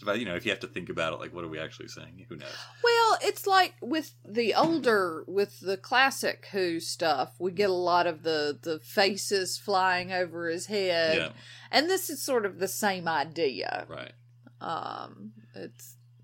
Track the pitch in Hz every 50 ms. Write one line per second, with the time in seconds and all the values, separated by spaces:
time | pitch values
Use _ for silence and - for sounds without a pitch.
0 | - 104 101 120 120 95 87 90 - 104 98 - - 92 - 95 87 82 87 85
1 | 82 80 80 - - - 82 87 85 80 78 78 78 78 - - 78 78 - -
2 | 78 78 82 92 - - 85 73 67 67 - - - - - - - 466 466 466
3 | 466 440 392 - - 392 403 - - 403 381 381 370 - - - - 240 311 320
4 | 302 - - _ - - 202 240 233 208 - 208 269 330 330 311 254 247 220 202
5 | 190 175 160 151 123 123 180 196 202 - - - - 180 196 185 - - - 247
6 | 269 269 - - 233 185 - - - - - 196 185 175 165 165 - - - -
7 | 175 160 147 131 127 - - - 175 190 175 175 208 190 185 180 180 170 175 175
8 | 170 175 165 156 160 160 160 151 147 147 147 123 - 165 156 156 - - - 214
9 | 196 196 202 190 - - 208 196 185 175 - - - - 202 185 185 185 180 180
10 | 180 185 190 180 180 175 165 170 170 165 165 180 170 - 214 202 190 185 170 170
11 | 165 160 160 165 160 156 - - - - - - - - - 240 294 349 381 370
12 | - - 302 262 - - 262 240 208 196 185 175 190 185 - - 214 202 190 185
13 | 165 170 160 147 139 160 151 160 165 139 120 90 - - - 92 80 - 82 69
14 | 64 - - - _ _ _ _ - - - - - - 165 - - - - -
15 | - - - - 202 214 - - - - - 98 - - - - - - - -
16 | _ _ _ _